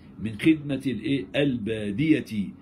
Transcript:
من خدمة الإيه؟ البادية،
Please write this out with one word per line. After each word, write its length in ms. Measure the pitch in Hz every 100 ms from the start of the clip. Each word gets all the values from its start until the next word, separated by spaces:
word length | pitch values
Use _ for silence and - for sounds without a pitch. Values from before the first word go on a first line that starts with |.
| - -
من 160 | 104 113
خدمة 440 | 160 156 143 135 135
الإيه؟ 400 | 110 110 139 - 139
البادية، 1120 | 147 120 104 110 104 101 156 135 117 107 90 -